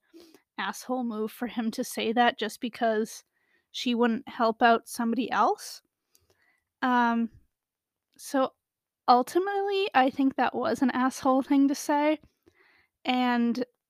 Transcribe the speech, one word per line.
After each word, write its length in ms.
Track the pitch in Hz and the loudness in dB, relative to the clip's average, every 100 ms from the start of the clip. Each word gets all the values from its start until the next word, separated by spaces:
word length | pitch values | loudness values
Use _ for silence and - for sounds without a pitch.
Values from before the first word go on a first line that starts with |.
| _ 330 - _ _ - | _ -20 -20 _ _ -10
asshole 460 | 196 214 - 254 | -8 -8 -6 -6
move 280 | 240 214 214 | -4 -4 -6
for 140 | - 240 | -6 -8
him 240 | 208 226 | -4 -4
to 140 | 214 | -4
say 280 | 247 - 220 | -8 -4 -2
that 260 | 226 240 233 | 2 2 2
just 220 | 247 - | -6 -6
because 640 | 247 - 226 220 220 - _ _ _ _ _ | -10 -2 -2 0 -2 -8 _ _ _ _ _
she 240 | - 254 | -8 -4
wouldn't 340 | 240 240 226 - | 0 0 0 -6
help 340 | - 226 226 | -2 -2 2
out 260 | 240 233 - | 4 4 0
somebody 420 | - 233 226 226 | -6 -4 -2 -2
else. 500 | 190 240 427 - - _ _ _ _ _ _ _ _ _ _ | 0 0 0 -8 -18 _ _ _ _ _ _ _ _ _ _
Um, 480 | 262 247 240 233 233 - _ _ _ _ _ _ _ _ | 0 2 2 2 -2 -6 _ _ _ _ _ _ _ _
so 360 | - 269 262 - _ _ _ _ - | -4 -2 -2 -4 _ _ _ _ 4
ultimately, 840 | 247 247 349 381 403 392 392 403 | 4 4 -2 0 -2 -2 -2 0
I 160 | 262 262 | 2 2
think 260 | - 269 - | 2 0 2
that 180 | 247 | -2
was 280 | - 247 214 | -2 -4 0
an 80 | 254 | 0
asshole 520 | 254 262 - 277 262 | 0 -2 0 2 2
thing 260 | 262 285 277 | 2 4 4
to 60 | |
say, 440 | 285 - 294 294 311 - _ _ _ _ _ _ _ | 0 -2 0 2 0 -6 _ _ _ _ _ _ _
and 600 | - 254 247 240 233 233 247 _ _ | -4 0 0 2 0 -2 -6 _ _